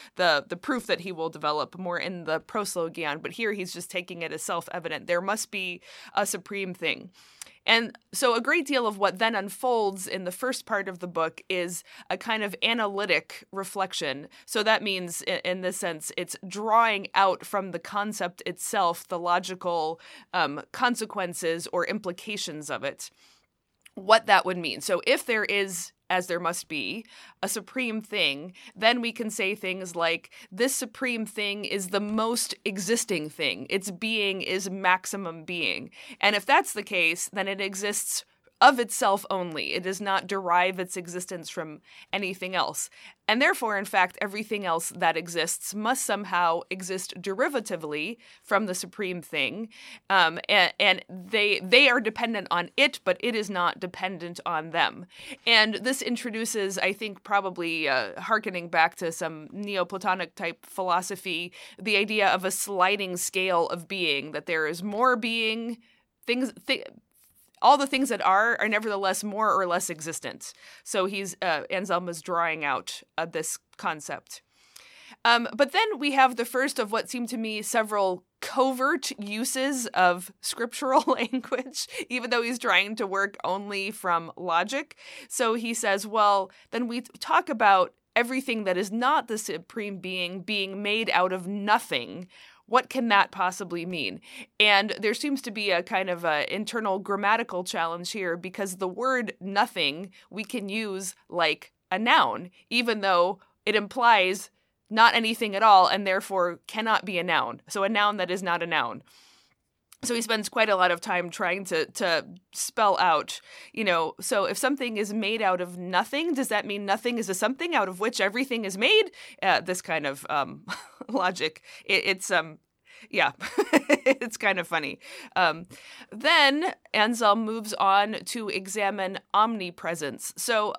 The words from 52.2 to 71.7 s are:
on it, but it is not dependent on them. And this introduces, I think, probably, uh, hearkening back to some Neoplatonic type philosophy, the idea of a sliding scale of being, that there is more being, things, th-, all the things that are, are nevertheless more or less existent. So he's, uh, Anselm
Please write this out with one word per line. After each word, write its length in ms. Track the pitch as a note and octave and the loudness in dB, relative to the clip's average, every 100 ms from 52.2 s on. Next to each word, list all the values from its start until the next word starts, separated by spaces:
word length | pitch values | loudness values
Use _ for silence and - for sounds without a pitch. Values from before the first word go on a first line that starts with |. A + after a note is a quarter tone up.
| A#3 G#3+ - | -2 -2 -2
on 180 | F3 F3 - | -2 0 2
it, 240 | C#4+ - - | 2 2 -2
but 120 | F3+ | 0
it 120 | A#3+ | 0
is 160 | A3+ G3 | -2 -2
not 300 | F#3 F3 - | 0 0 0
dependent 600 | F3+ - F#3+ F3+ E3+ F3 - | -6 -6 -6 -6 -10 -8 -4
on 260 | D#3+ E3 | -4 -2
them. 340 | E3 A#2 - F3+ - - C4+ - | 0 0 0 -16 -18 -16 -4 4
And 280 | A3+ A3 G3+ | 6 6 2
this 260 | A#3 C4+ | -2 -2
introduces, 760 | B3 A#3+ B3 A3 A3+ A3 G3 F3+ | -2 -4 -4 -6 -4 -2 -2 0
I 140 | F#3 | -2
think, 320 | G#3 G#3+ G3 | -2 -8 -10
probably, 640 | - G3+ G3 F3 E3+ E3 D3 | -2 -2 -2 -4 -4 -2 0
uh, 320 | C3 G#2 - | 0 -2 -6
hearkening 480 | F3+ G#3+ G#3+ F3+ E3+ | -2 -2 -2 -6 -2
back 280 | E3+ E3+ - | 2 2 2
to 180 | E3+ | -6
some 340 | E3 D#3+ D#3 D3+ | -4 -6 -8 -12
Neoplatonic 800 | G3 G3+ G3 F3+ F#3+ G3+ F#3 E3+ - | -10 -4 -2 -2 -2 -2 -2 -4 -6
type 300 | F3 - - | -8 -8 -12
philosophy, 880 | - F#3 F3 F#3 F#3+ F#3+ E3 F3 - - - | -4 0 0 -2 -8 -6 -6 -6 -12 -20 -8
the 140 | G3 G3+ | 0 2
idea 320 | G#3 - G3 | 2 2 4
of 160 | F#3 | 4
a 80 | F#3 | 0
sliding 640 | - - G3 F#3 G3+ F#3 F3+ | -4 -2 2 2 2 -2 -4
scale 540 | - F#3 F#3 F3 E3 | -4 -2 2 2 2
of 180 | F3 D#3+ | -4 -6
being, 460 | G3 E3 C#3 D3 | -2 0 0 -2
that 140 | D3+ D3+ | -8 -2
there 200 | D#3+ D3+ | -2 -2
is 160 | E3+ | -4
more 320 | G#3 G#3 B3+ A#3+ | -4 0 2 2
being, 640 | A3+ A3+ A3 A3+ A#3 A3+ _ _ _ _ - | 0 0 -2 -2 -6 -10 _ _ _ _ -4
things, 260 | B3 B3+ - - | -2 -2 -4 -4
th-, 160 | C4 - - _ _ _ _ _ - | -4 -6 -20 _ _ _ _ _ 2
all 160 | A#3+ C#4+ | 6 6
the 100 | C#4 | 4
things 220 | C4 C4+ | 0 0
that 160 | G#3+ - | 2 4
are, 340 | F#3+ A#3 A#3 | 4 4 2
are 100 | G#3+ | 2
nevertheless 540 | G#3+ A3 G3+ F#3+ F#3+ | 0 0 0 0 0
more 300 | G#3+ G3+ G#3+ | -4 0 2
or 140 | F#3 F#3 | 2 2
less 220 | F3 F3+ | 0 -2
existent. 640 | D#3 D#3 D3+ B2+ - - - - - | -8 -8 -8 -10 -12 -16 -18 -20 -18
So 220 | - G#3 F#3 | -4 0 0
he's, 300 | G3 G3 - | -2 -6 -4
uh, 220 | F#3 D3+ | 0 0
Anselm 380 | - | 0